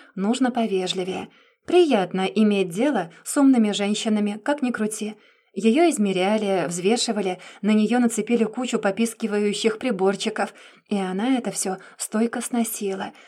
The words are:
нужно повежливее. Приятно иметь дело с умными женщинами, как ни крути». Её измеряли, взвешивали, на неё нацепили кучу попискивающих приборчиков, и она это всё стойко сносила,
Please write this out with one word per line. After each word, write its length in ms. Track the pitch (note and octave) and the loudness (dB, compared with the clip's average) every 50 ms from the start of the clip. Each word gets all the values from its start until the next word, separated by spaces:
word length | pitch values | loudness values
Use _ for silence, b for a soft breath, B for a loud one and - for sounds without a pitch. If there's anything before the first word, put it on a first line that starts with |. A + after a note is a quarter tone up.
| B B B | B B B
нужно 340 | F#3+ F#3+ G#3 B3 - C4 B3 | -4 0 0 0 2 0 0
повежливее. 800 | B3 A#3 A3+ G3 F#3+ F#3 F#3 F3+ F3+ F#3 F3+ F#3 - - - b b b b b b b b | 0 0 -2 0 0 -2 -2 -2 -4 -4 -4 -4 -6 -8 -10 b b b b b b b b
Приятно 560 | - E4 F4+ F4 D4 B3 G3+ F#3 F3 - F#3+ | 2 6 6 6 6 4 2 2 0 -2 -2
иметь 480 | F#3+ F#3 - G#3+ A3 G#3 G3+ G3 F#3 E3+ | -2 0 2 2 4 4 4 2 0 -2
дело 420 | E3 G3+ C4 D4 C4 G3 E3+ E3 - - | 0 0 0 0 0 -2 -4 -6 -12 -18
с 140 | - - - | -12 -4 0
умными 340 | D4 C#4 C4+ C4 A#3 A3 G#3 | 4 6 6 6 6 4 2
женщинами, 680 | G3+ G3+ G3+ G3+ G#3+ - - A3 G#3+ G#3 G#3 G#3 G#3 - - | 0 0 -2 -2 -2 -2 0 -2 0 0 0 -2 -4 -4 -4
как 160 | C#4+ D4 D4+ | -4 -2 -2
ни 120 | B3+ B3 | -2 -4
крути». 420 | A#3 G#3+ G#3+ G#3+ - - G#3 G#3+ G#3+ b b b b b b b b | -2 -2 -4 -4 -4 -6 -8 -10 -10 b b b b b b b b
Её 320 | G3 F#3+ A3+ A3+ D#4 F4 E4 | 2 2 4 4 6 4 4
измеряли, 800 | - G#3 G#3 G3 F3+ F3+ F3+ G3 G#3+ G#3+ G#3 G3 F#3+ F3 D#3 | 4 2 0 0 2 2 2 2 2 0 0 0 0 0 -2
взвешивали, 720 | C3+ E3+ F3+ F3 G3+ A#3+ A#3 - A#3 G3+ G#3 G3 F#3 F#3 B B B B B | -2 -4 0 2 2 2 2 0 -2 -2 -2 -2 -4 -4 B B B B B
на 80 | G3 G#3 | 0 2
неё 300 | G#3+ G#3+ G#3+ - A#3+ B3 | 2 4 4 2 2 2
нацепили 420 | A#3+ A#3 - G#3+ G#3 - A#3 A3 | 2 2 0 -2 -2 0 2 0
кучу 380 | A3 G#3 - B3 B3+ A#3+ A#3 A3+ | 0 -2 -2 -6 -6 -2 -2 0
попискивающих 1000 | - G3 G3 G#3 A3+ A3+ - - A3+ G#3 G#3 G#3 G#3 G#3 G3 - - A3 G#3+ - | 0 0 0 0 -2 -2 -2 -6 -6 -2 -2 0 0 0 -2 0 0 -2 -2 0
приборчиков, 760 | B3 B3+ G3+ F3+ F#3+ G3 G3+ - - A3 A3 - G3+ - - B B B B B B - | -4 -4 -2 0 0 0 0 0 -4 -6 -4 -4 -6 -6 -6 B B B B B B -6
и 80 | G#3 | -4
она 400 | G3 F#3+ F#3 F#3 G3 A3 C4 C4+ | -4 -2 -4 -4 -2 0 0 0
это 160 | A#3+ B3 G3+ | 0 0 -4
всё 240 | F#3+ - - G3 F#3 B B B B | -6 -4 -4 -4 -6 B B B B
стойко 440 | B - - - G#3+ A#3 A#3 - A#3 | B -12 -6 -2 0 0 0 -2 -6
сносила, 720 | - - A#3+ A#3 A3+ A3+ - - G#3 G3 F#3+ F#3+ G3+ - B B B | -8 -4 -2 -2 -2 -2 -4 -6 -6 -6 -6 -6 -8 -10 B B B